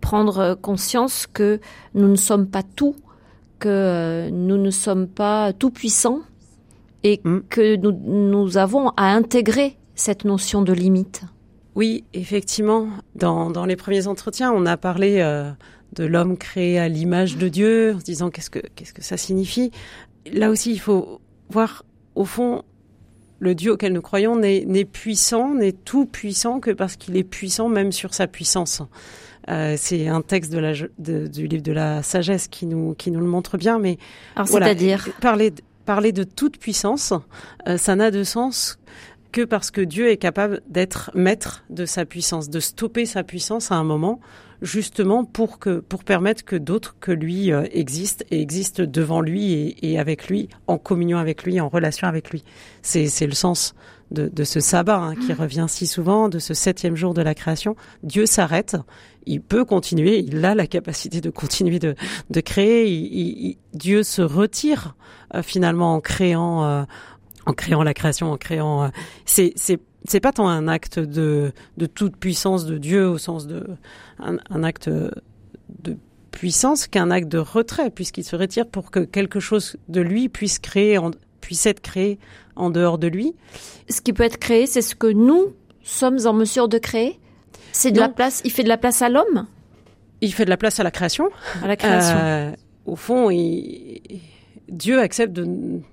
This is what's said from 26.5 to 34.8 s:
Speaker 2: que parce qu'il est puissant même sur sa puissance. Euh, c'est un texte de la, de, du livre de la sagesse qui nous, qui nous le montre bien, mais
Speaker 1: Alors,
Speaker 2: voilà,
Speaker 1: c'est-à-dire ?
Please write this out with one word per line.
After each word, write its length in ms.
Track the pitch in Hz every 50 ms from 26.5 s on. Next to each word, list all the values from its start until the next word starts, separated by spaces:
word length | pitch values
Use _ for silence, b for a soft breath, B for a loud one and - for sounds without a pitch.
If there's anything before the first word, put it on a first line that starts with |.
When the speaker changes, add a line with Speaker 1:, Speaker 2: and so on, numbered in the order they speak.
| 240 269
Speaker 2:
que 100 | 247 226
parce 240 | 208 - 190 185 -
qu'il 220 | - - - 180 185
est 60 | 185
puissant 420 | 185 - - - 190 185 - 220 233
même 240 | 226 208 196 196
sur 220 | 180 - - 185 -
sa 140 | - 196 180
puissance. 540 | - - 165 - - 190 175 156 - - 151 131 B B B B B B B B B B B -
Euh, 260 | - 160 156 151 151 147
c'est 300 | - - 180 170 156 156
un 140 | 160 160
texte 300 | 160 - - 190 165 151 160
de 40 | 165
la, 120 | 160 156 156 143 151 - - -
de, 300 | 170 156 165 156 151 156
du 180 | 147 143 156 151
livre 140 | 156 160
de 120 | 147 156 151
la 280 | 151 156 156 151 151
sagesse 460 | 147 - - 185 175 165 196 180 - -
qui 180 | - - - 170
nous, 280 | 165 165 160 160 160
qui 160 | - - 180
nous 80 | 170 165
le 80 | 170 175
montre 300 | 175 180 180 - - 156
bien, 200 | 156 214 233 226
mais 180 | 208 190 180 - B B B B B B B B
Speaker 1:
Alors, 100 | - 294
Speaker 2:
voilà, 200 | - 208 190 214
Speaker 1:
c'est-à-dire ? 420 | 208 170